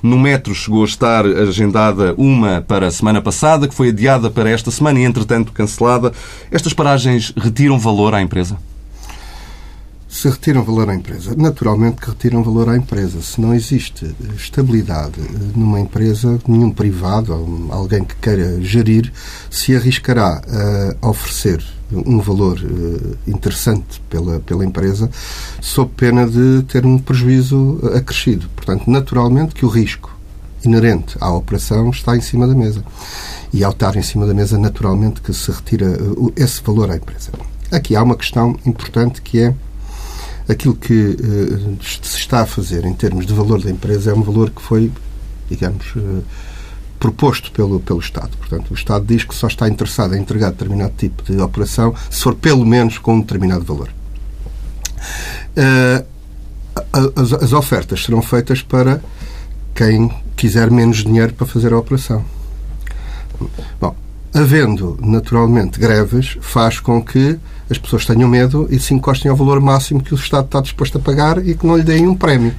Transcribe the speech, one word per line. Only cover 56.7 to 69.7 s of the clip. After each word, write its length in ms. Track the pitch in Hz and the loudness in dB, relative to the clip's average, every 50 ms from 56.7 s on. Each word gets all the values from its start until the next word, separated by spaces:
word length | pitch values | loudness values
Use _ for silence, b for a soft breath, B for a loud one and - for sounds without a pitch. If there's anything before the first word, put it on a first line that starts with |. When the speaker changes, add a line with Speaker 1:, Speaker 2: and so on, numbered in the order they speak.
| - - - - - | -8 -8 -6 0 2
Speaker 2:
a, 280 | 131 135 135 - 143 | 2 2 2 2 2
as, 120 | 127 117 143 | 2 2 2
as 180 | 165 143 113 143 | 2 2 2 2
ofertas 500 | 147 135 - 123 92 - - 95 92 - | 2 2 2 0 -2 -2 -2 -4 -4 -2
serão 180 | - 117 113 113 | 0 2 0 2
feitas 400 | - 123 120 117 - 131 131 - | 2 0 0 2 2 0 -2 -2
para 380 | - 131 127 123 127 143 151 B B B B B B B B B B B - - - - | 0 2 2 4 4 2 0 B B B B B B B B B B B -10 -10 -6 -2
quem 360 | - 113 110 110 110 117 117 113 - - - - | 2 4 4 4 4 4 2 0 -4 -8 -8 -4
quiser 340 | - - 107 92 117 117 110 | 0 0 2 4 4 4 6
menos 280 | 120 120 117 120 110 107 | 6 6 6 4 4 2
dinheiro 340 | 101 107 110 113 113 117 127 | 2 4 4 4 4 2 0
para 120 | - 127 | -2 -4
fazer 260 | - - 117 120 117 117 | -2 0 2 2 4 2
a 60 | 117 | 2
operação. 460 | 113 - 135 131 - - 117 107 104 B B B B B B B B - - - B B B B B B B B B B B - - - B B B B B - | 2 0 -2 -2 -2 -2 -2 -2 -4 B B B B B B B B -8 -10 -10 B B B B B B B B B B B -8 -8 -8 B B B B B -6
Bom, 140 | - - - - - - - - - - - | -4 -4 -6 -8 -12 -14 -14 -14 -10 -2 2
havendo, 640 | 147 151 131 147 156 135 107 104 95 92 87 73 - | 2 4 6 6 6 4 4 2 0 -2 -4 -6 -2
naturalmente, 800 | - 107 110 110 107 - 117 117 117 117 120 117 95 85 - - | 0 0 2 2 2 2 2 4 4 4 4 4 2 0 0 0
greves, 600 | 113 113 107 107 104 95 117 127 131 - - - | 2 4 4 4 2 2 2 0 0 0 -4 -10
faz 400 | - - - 117 117 117 113 - | -8 -2 0 2 2 2 2 0
com 220 | - 127 120 117 113 | 0 0 2 2 0
que 360 | - - 131 135 147 160 160 B B B B B - | 0 2 2 2 2 2 -2 B B B B B -6
as 80 | 123 131 | -6 -6
pessoas 260 | - - - 107 - | -2 -2 -2 0 0
tenham 240 | - 117 117 127 120 | 2 4 4 6 6
medo 380 | 123 123 127 127 139 147 151 - | 6 4 4 4 2 0 0 0
e 80 | 135 127 | 0 0
se 140 | - - 143 | 2 2 0
encostem 380 | 131 - 143 135 131 - 143 | 2 2 2 0 2 2 2
ao 60 | 135 | 2
valor 240 | 143 139 139 139 139 | 4 4 4 4 4
máximo 420 | 135 139 | 4 4